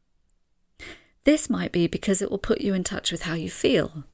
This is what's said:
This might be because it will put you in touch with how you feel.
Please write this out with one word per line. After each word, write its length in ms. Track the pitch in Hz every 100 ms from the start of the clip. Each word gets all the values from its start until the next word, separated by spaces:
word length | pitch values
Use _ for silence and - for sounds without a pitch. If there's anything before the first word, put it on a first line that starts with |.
| _ _ _ _ _ _ _ - - - _ _ -
This 240 | 302 -
might 240 | 185 180
be 120 | 175 170
because 360 | - - 190
it 100 | 202
will 80 | 202
put 220 | - -
you 120 | 202
in 120 | 190 175
touch 260 | 190 -
with 120 | 170
how 100 | 170
you 160 | 165 180
feel. 560 | - - 214 - 156 -